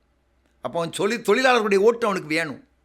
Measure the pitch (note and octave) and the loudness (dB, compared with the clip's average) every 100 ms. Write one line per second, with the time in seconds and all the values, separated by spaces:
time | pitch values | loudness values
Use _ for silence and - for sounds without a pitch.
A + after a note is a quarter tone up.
0 | _ _ _ _ _ _ A#2+ D#3 E3+ - | _ _ _ _ _ _ -8 -6 -6 -2
1 | G3+ A#3 - A3+ C4 B3 G#3+ G3 A3 A#3 | -2 -2 0 2 4 2 2 2 4 2
2 | A3+ F#3 D3+ D#3 D#3+ A#2+ _ _ | 0 -2 -2 -4 -4 -8 _ _